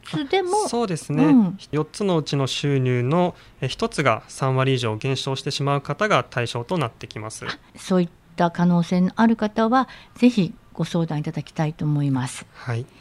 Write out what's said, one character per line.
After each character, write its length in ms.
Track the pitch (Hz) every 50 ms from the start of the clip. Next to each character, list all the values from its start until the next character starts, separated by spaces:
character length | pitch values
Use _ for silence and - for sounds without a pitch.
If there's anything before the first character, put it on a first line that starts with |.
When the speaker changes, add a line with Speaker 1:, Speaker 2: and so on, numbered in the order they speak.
| -
Speaker 1:
つ 240 | - - 311 294 269
で 140 | 370 392
も、 220 | 370 349 381 427 403
Speaker 2:
あ、 40 | -
そ 140 | - 240
う 40 | 233 196
で 80 | 170
す 160 | 147 - -
ね。 140 | 147 - 269
Speaker 1:
う 60 | 302
ん。 260 | 285 247 208 175 196 - - -
Speaker 2:
四 140 | - 151 151
つ 180 | - - -
の 140 | 214 190 180
う 80 | 160 143
ち 100 | - 156
の 140 | 139 135 123
収 300 | - - - 143 139 135
入 260 | 127 127 127 123 120
の、 320 | 127 156 180 180 170 170 - - - - -
え 60 | 135
ー、 20 | 127
一 200 | - - 226 220
つ 140 | - 185
が 220 | 147 131 110 110 -
三 300 | - - - 139 131 131
割 180 | 131 131 135 135
以 40 | 123
上 180 | 120 110 110
減 180 | 107 131 135 135
少 220 | 131 - 143 135
し 60 | -
て 100 | - 151
し 100 | - -
ま 140 | 143 139 143
う 40 | 143
方 280 | - - 143 - 208 214
が 160 | 180 - - -
対 200 | - 127 120 117
象 160 | - 120 120
と 120 | - 185
な 120 | 175 139 110
っ 20 |
て 160 | - - -
き 140 | - - 113
ま 100 | 107 110
す。 160 | - - 120
Speaker 1:
あ、 40 | 120 - - - - -
そ 220 | - - - 190 180
う 40 |
い 40 | 175
っ 20 | 170 - _ _ - -
た 160 | - 175 170
可 160 | - - 175
能 160 | 175 175 175
性 200 | 170 - 185 180
の 100 | 185 185 -
あ 100 | - 226
る 120 | 226 226
方 320 | - 220 208 - 220 226 226
は、 200 | 247 262 247 - - - - - -
ぜ 140 | - 240 247
ひ 220 | 240 214 170 - - - - -
ご 120 | - - 170
相 220 | - - 170 165
談 140 | 160 156 147
い 20 |
た 80 | 151 160
だ 140 | 147 156 139
き 80 | -
た 120 | - - 160
い 100 | 151 156
と 100 | - 156
思 180 | 147 147 147
い 80 | 143 143
ま 160 | 135 127 127
す。 180 | 131 - - - - -
Speaker 2:
は 200 | - - 123 117
い。 120 | 117 127 - - -